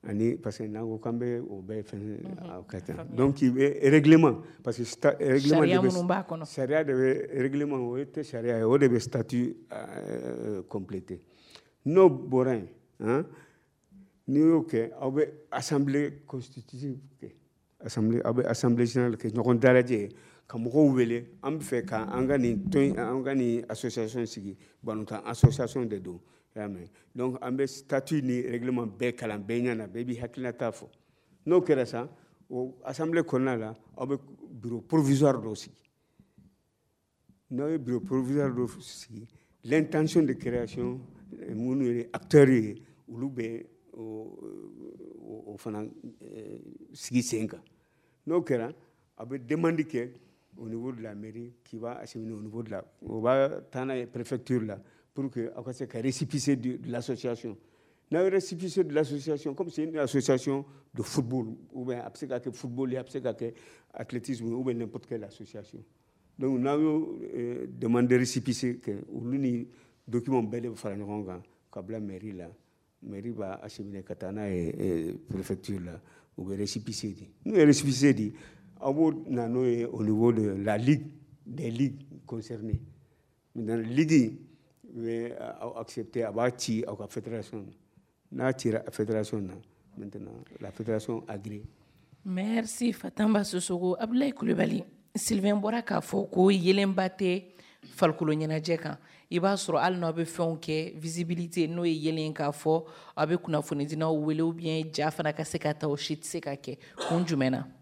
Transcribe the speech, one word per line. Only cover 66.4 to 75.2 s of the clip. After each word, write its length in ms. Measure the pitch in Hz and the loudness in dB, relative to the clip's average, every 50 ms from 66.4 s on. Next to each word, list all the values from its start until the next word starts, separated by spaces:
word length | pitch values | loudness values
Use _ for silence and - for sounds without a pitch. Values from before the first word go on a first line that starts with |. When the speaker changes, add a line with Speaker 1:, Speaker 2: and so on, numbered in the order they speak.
| 131 135 135 123 | 0 0 2 2
Speaker 1:
n'a 160 | 123 139 143 | 2 2 2
y'o, 440 | 147 156 156 151 156 156 - - - - - - | 4 2 2 2 0 -2 -2 -6 -10 -10 -10 -8
eh, 340 | 127 120 120 123 123 123 | -6 -6 -6 -6 -8 -8
demande 400 | 127 127 120 120 113 117 120 123 | -10 -8 -4 0 4 4 6 6
de 80 | 123 127 | 6 6
récépissé 640 | 123 127 123 - 135 - - 117 - - 123 120 123 | 6 4 2 0 -2 -2 -2 -2 0 0 -2 -4 -4
kɛ, 240 | - - 101 101 - - - | -6 -6 -6 -6 -8 -10 -10
olu 260 | 123 117 120 131 139 | -8 -6 -4 -4 -2
ni 280 | 139 127 120 117 120 - - - - _ _ _ _ | 0 0 -2 -2 -4 -8 -14 -20 -20 _ _ _ _
document 360 | - 113 120 117 139 135 123 113 | -4 -4 -4 0 2 0 0 0
bɛɛ 180 | 107 113 120 | 0 -4 -6
de 80 | 117 120 | -6 -6
bɛ 60 | 113 | -8
fara 200 | - - 107 98 | -6 -8 -6 -6
ɲɔgɔn 300 | 104 104 101 104 107 101 | -6 -6 -6 -6 -6 -6
kan 160 | 95 90 90 - _ _ _ _ _ | -8 -10 -12 -14 _ _ _ _ _
ka 100 | - - | -14 -14
bila 180 | 90 95 110 110 | -12 -10 -10 -8
mairie 340 | 107 101 95 92 101 110 98 | -8 -8 -10 -10 -12 -12 -12
la. 160 | 92 87 85 95 _ _ _ _ _ _ _ _ _ - | -12 -14 -16 -18 _ _ _ _ _ _ _ _ _ -16
Mairie 280 | - 104 98 101 120 | -14 -12 -10 -10 -10
b'a 280 | 117 101 101 95 98 - | -8 -8 -8 -8 -8 -10
acheminer 420 | - 107 - - 104 101 98 98 95 | -12 -16 -14 -12 -12 -10 -10 -12 -10
ka 120 | - - | -12 -12
taa 160 | - - 92 | -10 -8 -8
n'a 180 | 98 107 107 101 | -6 -6 -4 -2
ye, 240 | 92 90 85 80 - | -2 -2 -2 -2 -4
eh, 360 | - 98 95 87 82 80 82 - - | -2 -2 0 0 -2 -2 -4 -8 -10